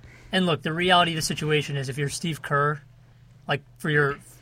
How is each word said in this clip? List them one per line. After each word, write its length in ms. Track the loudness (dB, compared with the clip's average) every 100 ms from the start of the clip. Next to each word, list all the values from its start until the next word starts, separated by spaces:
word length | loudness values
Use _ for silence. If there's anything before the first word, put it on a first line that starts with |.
| -20 -20 -4
And 120 | 0
look, 160 | 0 0
the 140 | -4
reality 380 | -2 4 6 4
of 40 | 0
the 60 |
situation 560 | -4 -4 0 0 0 -6
is 100 | -6
if 80 | -4
you're 140 | -6
Steve 320 | -4 -6 -6
Kerr, 400 | -2 0 0 -2 -10 -20 -20 -20 -20 -14 -6
like, 140 | -6 -6 -8
for 100 | 0
your, 300 | 2 2 -2 -12 -20